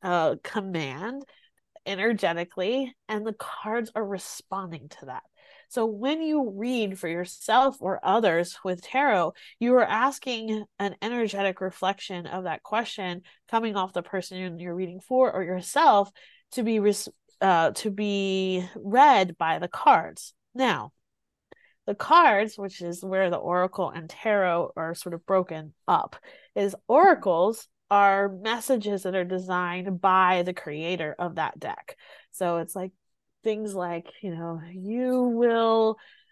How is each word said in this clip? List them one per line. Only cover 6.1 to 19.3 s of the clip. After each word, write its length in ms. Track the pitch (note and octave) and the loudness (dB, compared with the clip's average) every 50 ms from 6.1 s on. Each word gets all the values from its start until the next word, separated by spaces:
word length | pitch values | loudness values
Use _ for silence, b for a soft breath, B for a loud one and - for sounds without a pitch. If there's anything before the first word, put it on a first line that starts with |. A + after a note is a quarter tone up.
| D4+ D#4+ | -2 -2
you 300 | D#4+ D#4 D4+ D4+ C4+ A3+ G3 | -2 0 0 0 0 -2 -4
read 440 | G3 A3 B3 B3+ A#3+ A3 G3 F#3+ F#3 | -4 -4 -2 -2 -2 -2 -2 -4 -6
for 80 | - E3+ | -6 -6
yourself 680 | E3 E3+ F3+ F3 - - - - A3 A#3+ C4 C#4 C4+ - | -4 -4 -6 -8 -10 -10 -2 2 4 4 4 4 0 -2
or 200 | - F3+ F#3+ - - | -4 -4 -4 -2 0
others 540 | - F#3+ A#3 A3+ G3 E3 E3 F3 F3 - - - | 2 2 4 4 4 4 2 0 -2 -6 -8 -6
with 180 | F#3+ F#3 F3 | -6 -6 -6
tarot, 520 | - - - C4 C#4+ C#4+ A3+ F#3 E3+ D#3+ - B B B B B | -8 -4 -2 0 2 2 2 2 2 0 -2 B B B B B
you 140 | A3+ A#3+ B3 | 2 4 6
are 100 | B3+ A#3 | 6 4
asking 800 | - G3 A3 A#3+ C#4 C#4 - - C4 B3 A3+ A3 A3 A3 G#3+ G#3 - _ - | 4 2 2 2 0 0 -2 -6 -6 -6 -6 -4 -4 -4 -4 -6 -8 _ -4
an 160 | G3+ G3+ - - | -4 -4 -4 -4
energetic 600 | - A3 A#3+ A#3+ A#3 G#3 G3 G3 G3 G3 F#3 - | -6 -4 -2 -2 -2 -2 -2 -2 -2 -2 -2 -2
reflection 640 | F#3+ F#3 F3+ - - F#3 G3+ G3+ - - G3 F3 E3+ - | -6 -8 -6 -2 -2 -2 -2 -2 -8 -10 -10 -10 -10 -8
of 160 | - F#3+ F#3 | -10 -8 -6
that 180 | F3 D#3 - | -6 -8 -8
question 600 | - - - A3 A#3+ A3+ - - G3 F3+ F3 F3+ b b b b b _ | -8 -4 -4 -4 -4 -4 -6 -8 -8 -8 -8 -8 b b b b b _
coming 260 | - A#3 A3+ A3+ G3+ | -2 -2 -2 -2 -2
off 180 | G3+ F#3 F#3+ - | -4 -4 -4 -4
the 100 | F#3 E3+ | -6 -6
person 560 | - - F#3+ F3+ - F#3 F#3 F#3 F#3 E3 E3+ | -4 -6 -6 -6 -6 -8 -8 -8 -8 -10 -10
you're 160 | F3 F3+ E3+ | -10 -8 -8
reading 240 | F3+ F#3 E3+ F3 F#3+ | -6 -8 -8 -10 -14
for 320 | - _ B3+ B3+ C4 A#3+ | -8 _ 2 2 2 2
or 120 | - F#3+ F#3+ | 2 -2 -4
yourself 680 | E3 F#3 F3+ F3+ - - C#4+ E4 D4+ A#3 G3+ G3+ - b b b b b b b _ | -4 -4 -6 -6 -2 0 4 6 6 6 6 4 2 b b b b b b b _
to 120 | - B3 A#3 | -6 -4 -2
be 160 | A3 A3+ G#3+ | 0 2 2
res-, 280 | G3 G#3 G3+ G3 - - - _ _ _ _ _ | 4 2 2 0 -4 -10 -14 _ _ _ _ _
uh, 320 | - F#3+ F3+ E3 E3 D#3 | 2 4 4 6 4 2
to 180 | - - - A3 | 0 -2 -4 -4
be 760 | G3 G3 G#3+ G#3 G3+ G3 G3 G3 F#3+ F#3+ F#3+ F#3+ F#3 F3+ F3+ F3+ - | -4 -2 -2 -2 0 0 0 0 0 0 0 0 -2 -2 -4 -6 -10
read 640 | - G#3+ G3 G3 B3 C#4+ D4+ C4 G#3+ F#3+ F#3 | -12 -6 0 4 6 8 8 8 6 4 2